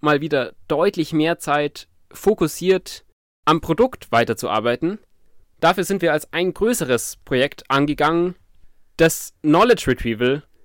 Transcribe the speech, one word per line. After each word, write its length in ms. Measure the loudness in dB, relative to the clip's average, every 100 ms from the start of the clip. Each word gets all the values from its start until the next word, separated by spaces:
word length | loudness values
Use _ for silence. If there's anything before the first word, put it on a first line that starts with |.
mal 200 | 0 0
wieder 320 | 0 -2 -4 -8 -4
deutlich 440 | 0 0 0 -2
mehr 260 | 0 0 -2
Zeit, 500 | -2 -2 -2 -6 -20 _ _
fokussiert 920 | -4 0 2 0 -2 0 0 -2 -20 _ _ _ _ -2
am 140 | 0
Produkt 520 | 0 0 0 -2 -2
weiterzuarbeiten. 840 | 0 0 -2 -2 -2 0 -2 -2 -6 _ _ _ -20 _ -2
Dafür 240 | 0 0
sind 180 | -2 -2
wir 100 | 0
als 200 | -2 -2
ein 220 | -4 -4
größeres 640 | 0 0 0 0 -2 -2 -12
Projekt 440 | -4 0 0 -4 -2
angegangen, 680 | 0 0 0 0 0 -2 -6 _ _ -20 _ _ 2
das 380 | 2 2 -12 _
Knowledge 440 | 2 4 4 4 2
Retrieval 560 | -2 -2 0 0 0 -6 _